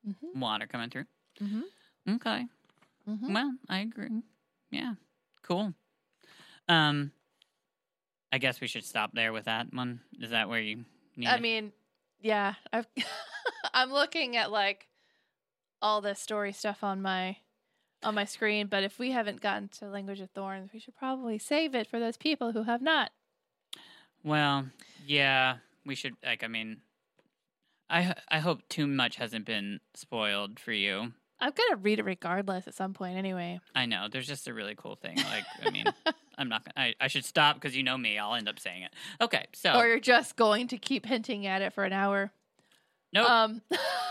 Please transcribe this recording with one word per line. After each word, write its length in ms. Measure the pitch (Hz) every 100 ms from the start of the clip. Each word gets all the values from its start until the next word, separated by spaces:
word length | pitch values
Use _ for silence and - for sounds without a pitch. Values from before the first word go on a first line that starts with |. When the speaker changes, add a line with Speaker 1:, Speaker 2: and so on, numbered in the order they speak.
| 208
Speaker 1:
Mm-hmm. 320 | 196 320 359
Speaker 2:
Water 260 | 123 107 107
coming 240 | 127 117
through. 160 | 127 135 _ _ -
Speaker 1:
Mm-hmm. 720 | 202 214 359 _ _ _ - 226
Speaker 2:
Okay. 300 | 233 220 247 _ _ _ _ _ -
Speaker 1:
Mm-hmm. 260 | 214 247
Speaker 2:
Well, 200 | 208 277 254 -
I 100 | 190
agree. 300 | 214 220 - 220 - _ _ _ _
Yeah. 240 | - 254 208 _ _ _ _
Cool. 300 | - 180 208 165 _ _ _ _ _ - - - -
Um, 440 | 170 151 147 143 _ _ _ _ _ _ _ _ _ _ _ _
I 80 | 135
guess 200 | 131 120
we 80 | 123
should 160 | 113 -
stop 260 | 113 107
there 180 | 117 113
with 140 | 110 107
that 260 | 113 120
one. 280 | 127 123 120 _ -
Is 120 | 117
that 180 | 117 104
where 100 | 113
you 240 | 107 107 120 _ _ -
need 120 | 120
Speaker 1:
I 80 | 247
Speaker 2:
it? 60 |
Speaker 1:
mean, 300 | 233 226 214 - _ _ _ _
yeah. 360 | 214 214 202 202 -
I've, 140 | 226 226 -
<laughs> 760 | - - - - 494 906 -
I'm 180 | - 254
looking 420 | 277 294 339 262 240
at, 160 | 214
like, 360 | 208 196 202 - _ _ _ _ _ _ _ _ _
all 200 | 214 214
the 140 | 202 202
story 360 | - 214 202
stuff 320 | 196 214 202
on 180 | 202 190
my, 360 | 190 185 185 190 _ _ _ _ _ _
on 120 | 214 208
my 100 | 202
screen, 420 | - 214 208 208
but 160 | 196
if 160 | 196 -
we 120 | 247
haven't 300 | 254 208 196
gotten 280 | 208 202 202 -
to 80 | 208
Language 320 | 202 196 196
of 100 | 185
Thorns, 400 | - 190 190 190
we 60 | 220
should 160 | 240 -
probably 420 | 262 262 247 214
save 380 | - 294 320 262
it 120 | 214
for 120 | 233
those 180 | 233 233
people 340 | 302 302 233
who 120 | 220
have 180 | 220 240
not. 300 | 269 320 220 _ _ _ _ _ _ - - - _ _
Speaker 2:
Well, 420 | 151 151 147 139 135 - - - 143
yeah, 520 | 147 135 135 131 127 _ _ 143
we 100 | 135
should, 200 | 131 113 131
like, 180 | 117
I 40 | 113
mean, 300 | 113 110 110 _ _ _ _ _ _ _ _ _ _ _
I 120 | 165 180
h-, 60 | - -
I 100 | 156
hope 280 | 160 156 _
too 200 | - 143
much 280 | 135 120 -
hasn't 300 | 117 113 107
been 340 | 110 101 101 _
spoiled 680 | - - 117 107 101 101 113
for 120 | -
you. 400 | 107 101 98 120 - _ _
Speaker 1:
I'm 120 | 254
gonna 240 | 294 480 262
read 200 | 196 214
it 60 | 208
regardless 600 | 185 170 180 202 185 -
at 60 |
some 200 | - 190
point 220 | 190 185 185
anyway. 420 | 190 185 175 180 _ 135
Speaker 2:
I 100 | 123
know. 220 | 104 104
There's 140 | 131 131
just 200 | 139 -
a 60 | 113
really 180 | 104 107
cool 200 | - 101
thing. 220 | - 85
Like, 260 | 269 - - -
I 60 | 440
mean, 160 | - - - -
Speaker 1:
<laughs> 240 | 311 _ -
Speaker 2:
I'm 120 | 131
not 160 | 110 -
gonna, 220 | - 131
I, 80 | 113
I 80 | 135
should 180 | 139 123
stop 360 | 170 147 147
'cause 140 | 147 127
you 80 |
know 120 | 131 131
me. 200 | 117 104
I'll 160 | 104
end 160 | 117 107
up 100 | 104
saying 220 | 101 90
it. 100 | 90 - - -
Okay, 240 | 226 135 -
so 200 | - 180 247
Speaker 1:
Or 100 | 233
you're 120 | 233
just 360 | 226 247 269 -
going 320 | 226 208 247
to 80 | 233
keep 260 | - 262 214
hinting 400 | 247 226 208 196
at 160 | 190
it 120 | 196
for 100 | -
an 100 | 196
hour. 380 | 190 196 196 196 _ _ _ _ _ _ _ _
Speaker 2:
Nope. 160 | 196 240
Speaker 1:
Um, 320 | 233 220 220 _ 370 554 719 740